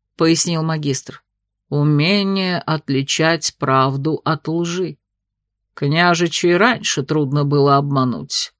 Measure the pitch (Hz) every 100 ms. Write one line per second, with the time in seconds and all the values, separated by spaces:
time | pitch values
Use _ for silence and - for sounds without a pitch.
0 | _ - 165 165 - 165 160 160 147 131
1 | - - _ _ _ _ - 147 147 147
2 | 160 202 196 196 185 175 - 156 - 135
3 | 139 - 160 165 - - 135 135 135 135
4 | 143 151 - 160 - 165 170 175 170 143
5 | _ _ _ _ _ _ _ - 143 160
6 | 175 165 170 - 175 175 233 233 - -
7 | 139 151 139 147 143 143 143 139 143 139
8 | 127 113 - - - _